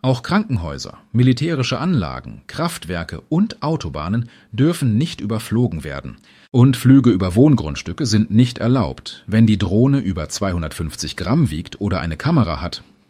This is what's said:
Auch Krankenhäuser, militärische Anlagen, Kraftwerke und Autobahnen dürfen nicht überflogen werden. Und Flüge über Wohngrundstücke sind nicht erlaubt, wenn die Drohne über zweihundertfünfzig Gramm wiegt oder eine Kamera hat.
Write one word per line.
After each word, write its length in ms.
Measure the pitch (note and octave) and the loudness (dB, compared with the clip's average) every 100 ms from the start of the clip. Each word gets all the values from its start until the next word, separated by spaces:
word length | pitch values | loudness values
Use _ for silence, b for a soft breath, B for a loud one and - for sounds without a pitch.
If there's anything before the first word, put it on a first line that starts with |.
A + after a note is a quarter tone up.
Auch 200 | C3 B2+ | 0 -2
Krankenhäuser, 720 | - F#3+ G#3+ A2 E2 C#2 - - _ | 0 -2 0 -4 -4 -10 -14 -16 _
militärische 640 | A2+ B2+ B2 D#3+ D#3 A#2+ C3+ | 2 4 2 0 -2 -2 -2
Anlagen, 600 | D#3+ E3 D#2 B1+ B1 A1 _ | 0 0 -2 -6 -12 -18 _
Kraftwerke 760 | - E3 E3 D#2 F2 E2 - - | -6 -6 -6 -8 -6 -6 -10 -4
und 340 | D#3+ A3 - | 0 0 -2
Autobahnen 680 | D3 D#3+ E2+ C#2+ D#2 A2+ A#2+ B B | -4 -4 -4 -8 -4 -4 -4 B B
dürfen 460 | G#2+ C#3+ E3+ C3 G#2+ | 0 0 2 0 2
nicht 240 | E3 - | 0 -4
überflogen 640 | G#2 A2 - G#2+ B2 E2+ | -6 -6 -2 0 0 -2
werden. 320 | D2 C#2 C2 A1+ b b b | -8 -10 -12 -18 b b b
Und 280 | B2+ B2+ C3 | 4 4 6
Flüge 320 | B2+ C3+ A#2+ | 6 8 8
über 240 | F#2+ F#2 | 2 2
Wohngrundstücke 720 | F2+ D3 C3 D2+ C#2+ - E2+ - | 4 6 4 0 -8 -10 -6 0
sind 240 | G#2+ G#2+ | 0 2
nicht 260 | G#2+ B2 A#2+ | 4 2 2
erlaubt, 680 | A2+ C3 E2 C2 - - - | 0 0 0 -6 -14 -16 -4
wenn 200 | G#2+ A2+ | 2 4
die 120 | G#2 | 4
Drohne 400 | G2+ G2+ B2+ C#3 | 2 2 4 2
über 320 | F#2+ F2 D2+ | 0 -4 -6
zweihundertfünfzig 880 | - G2 F2 D#2 - D#2+ - D2+ - | -4 -4 -2 -6 -6 -8 -8 -10 -8
Gramm 320 | D#2+ C3+ B2+ | -2 0 0
wiegt 320 | D2+ - - | -2 -10 -6
oder 180 | G2+ D#2 | -4 -4
eine 160 | D#2+ D#2+ | -4 -4
Kamera 460 | C#3 E3 F#2+ D#2 | 0 2 2 -2
hat. 200 | E2+ - - _ _ | -8 -10 -16 _ _